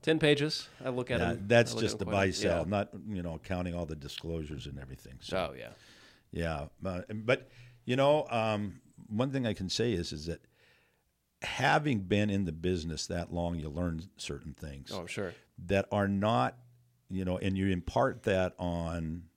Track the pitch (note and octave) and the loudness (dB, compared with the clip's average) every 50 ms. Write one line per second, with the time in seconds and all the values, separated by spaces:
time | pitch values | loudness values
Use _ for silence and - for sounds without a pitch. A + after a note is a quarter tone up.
0 | - - D#3+ D#3+ D#3 D3 D3 C#3+ C#3+ D#3 D#3+ - - - - - - C3 B2+ B2 | 2 2 2 4 6 6 6 4 4 -2 -2 -4 -8 -10 -16 -8 -6 -4 -2 -2
1 | B2 - B2+ A#2 F2+ F2 - - G2 G2+ A#2 A#2 A#2+ A#2+ A#2 A2+ A2 G#2 A2 G#2+ | -2 0 0 0 2 0 0 -2 2 6 8 8 8 8 4 0 0 0 0 -2
2 | G2+ F2 G2 G2 G2 G2 F2+ F2 G#2 F#2+ E2+ F2 D#2+ E2 G#2 G2+ G2+ - - G2+ | -2 2 4 4 4 4 2 2 2 2 2 2 2 2 2 0 0 -2 -6 -14
3 | D2 G#2+ G#2+ F#2 F2 F2 D#2+ D#2 - - F#2+ F2+ F2+ F2 E2+ F2 E2+ D2+ D#2 D2+ | -10 -8 -6 -4 -4 -4 -6 -8 -6 -4 -2 -2 -2 -2 -2 -4 -4 -4 -6 -8
4 | C2+ C#2 - - - E2 E2 E2 D#2 D2 D2+ C#2 B1 C#2+ C2+ C#2 C2+ C2 C2 - | -10 -12 -12 -10 -6 -4 -4 -4 -4 -6 -8 -10 -10 -10 -10 -12 -12 -12 -14 -16
5 | - - C2 C2 - - - F#2+ F2+ D2 C2+ B1+ A1+ A#1 A#1 - - - - - | -16 -18 -18 -16 -10 -6 -4 -2 -2 -4 -6 -10 -14 -14 -14 -18 -20 -20 -20 -20
6 | - - - _ _ _ - - E2+ E2 D#2+ D2 C#2+ - - _ - F#2+ F2+ F2+ | -20 -20 -20 _ _ _ -6 -4 -2 -2 -2 -4 -8 -10 -12 _ -8 -8 -6 -6
7 | F#2 - A2 A2 G#2+ A2 B2+ C#3 - - - - - - - - _ - B2 C3 | -8 -8 -10 -8 0 0 0 0 0 -12 -20 -20 -20 -20 -20 -16 _ -2 2 4
8 | C3+ C#3+ D3 D#3 D3+ - A#2+ A#2 A2 A2 A2 G#2 G#2 G2+ E2+ - _ - _ - | 4 4 4 4 2 0 0 0 2 2 0 0 -2 -6 -8 -12 _ -20 _ -20
9 | - - G#2+ G#2 B2 C#3+ C3+ C3+ B2+ A2+ G#2 - F#2+ F2+ - - A2+ B2 A2+ F2 | -14 -6 -2 0 0 0 0 -2 0 0 -2 -2 -2 -4 0 0 0 2 2 0
10 | E2+ - - D#2 D2 E2 E2+ - _ _ _ _ _ _ _ _ _ _ _ _ | -2 -4 -6 -8 -6 -6 -8 -8 _ _ _ _ _ _ _ _ _ _ _ _
11 | _ _ _ _ _ _ _ _ - - - - B2+ C#3+ D3 D#3 D3 D3+ C3+ G#2+ | _ _ _ _ _ _ _ _ -8 -6 -4 2 2 4 4 4 4 2 0 0
12 | F#2+ F2 G2 G2+ G#2 G#2 G2 G2 G2 E2+ D#2 E2 D#2+ F2+ F#2 F2 D#2 E2 D#2+ D2+ | 2 2 2 2 4 4 2 2 0 0 -2 -2 0 0 0 0 -2 -4 -4 -6
13 | - - F2 E2+ E2+ F2 - E2+ E2+ E2+ E2+ E2 D2+ D#2 C#2+ D#2+ F2 F2 E2 D#2+ | -6 -4 -4 -4 -4 -4 -4 -2 -2 -2 -2 -4 -4 -4 -4 -2 -2 -2 -2 -4
14 | E2 G2 _ - - - D2 C#2 - D#2 C#2 - E2 D2+ C#2+ C#2+ C2+ - - G2 | -8 -10 _ -14 -10 -8 -8 -8 -10 -12 -14 -12 -12 -12 -12 -12 -12 -10 -10 -10
15 | E2+ E2+ - - G2+ F2+ E2 - _ _ _ - F2+ E2+ G2 G2 G2 - - G#2 | -8 -8 -6 -6 -6 -6 -8 -12 _ _ _ -16 -2 2 4 4 4 4 2 2
16 | G2+ G2 G2+ G2 G2+ G#2+ A#2 A#2+ B2 B2 - - - - _ _ _ _ _ _ | 4 4 4 4 4 4 4 4 2 0 -2 -6 -20 -20 _ _ _ _ _ _
17 | _ _ F#2 F#2+ F#2 F2+ F2+ F2+ F2+ G2 F#2+ F#2+ F#2+ G2 F#2+ F2+ E2+ - - A2+ | _ _ -4 -4 0 0 0 0 0 0 2 2 2 2 2 2 -2 -2 2 2
18 | B2+ C3+ G#2 A2+ - - G2 F#2 F#2 F2+ - - F2+ F2 E2+ E2+ E2+ E2 E2 E2+ | 2 2 0 -2 0 2 4 4 4 2 0 -2 -4 -2 -2 -2 -2 -2 -4 -4
19 | E2 D#2+ D#2+ E2+ E2+ E2 _ | -4 -4 -6 -6 -10 -14 _